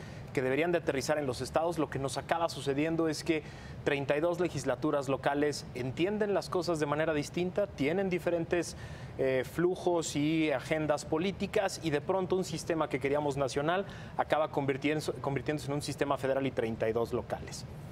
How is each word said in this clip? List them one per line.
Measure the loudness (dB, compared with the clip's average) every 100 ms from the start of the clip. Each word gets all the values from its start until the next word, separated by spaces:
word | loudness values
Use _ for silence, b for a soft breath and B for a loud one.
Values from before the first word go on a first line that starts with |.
| B B B
que | -2
deberían | 2 2 2
de | 2
aterrizar | 2 0 2 0
en | 0
los | -2
estados, | -2 0 0 0
lo | -2
que | -2
nos | -4 -2
acaba | -2 0 0
sucediendo | -2 -2 0 2 2 0
es | 0
que | 0 0 -2 B B B
treinta | 0 2 2 2
y |
dos | 2 2
legislaturas | 0 0 0 0 2 0 0
locales | 0 2 2 2 0 -6
entienden | -6 -4 0 0 2 2 0
las | 0
cosas | 0 0 0
de | 0
manera | 2 2 0
distinta, | 0 -2 -2 0 -2
tienen | 0 0 2 0
diferentes, | 0 0 0 2 0 0 -6 B B B B
eh, | 2 2 0
flujos | 2 2 2 2 2 2 0
y | 2 2 2
agendas | 0 0 0 2 0 0
políticas, | 0 0 -2 0 2 0 0
y | 0
de | 0
pronto | 2 0 2 0
un |
sistema | 0 -4 -2 0 0
que | 0
queríamos | 2 2 2 0
nacional | 0 0 0 0 -2 B B B
acaba | 2 4 4
convirtiendo-, | 2 2 2 2 2 0 -4
convirtiéndose | -2 -2 0 -2 -2
en |
un | -4
sistema | -2 0 0 2
federal | 0 2 0
y |
treinta | 0 -2 0 0
y |
dos | 2 0
locales. | -2 -2 -6 -8 -10 -12 -12 B